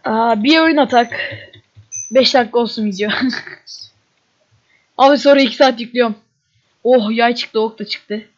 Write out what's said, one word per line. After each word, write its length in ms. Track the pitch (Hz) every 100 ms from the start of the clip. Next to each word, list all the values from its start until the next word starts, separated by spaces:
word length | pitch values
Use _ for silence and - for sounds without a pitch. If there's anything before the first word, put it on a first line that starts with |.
Aa, 380 | - 220 233 226
bir 160 | 247 320
oyun 180 | 320 302
atak. 360 | 262 247 240 - - - - - _ - _ - -
Beş 240 | 233 -
dakika 240 | 262 240 240
olsun 280 | 226 233 214
video. 240 | 185 208 208 262 - - - - - - _
<laughs> 1000 | _ _ _ _ _ _ _ _ _ -
Abi, 200 | 269 285
sonra 220 | 277 277
iki 160 | 254 -
saat 240 | 262 240
yüklüyorum. 380 | 233 247 240 214 _ _ _ _ _ _
Oh, 260 | 240 254 208
yay 220 | 226 233
çıktı, 260 | 240 - 220
ok 180 | 220 220
da 80 | 208
çıktı. 420 | - _ 208 -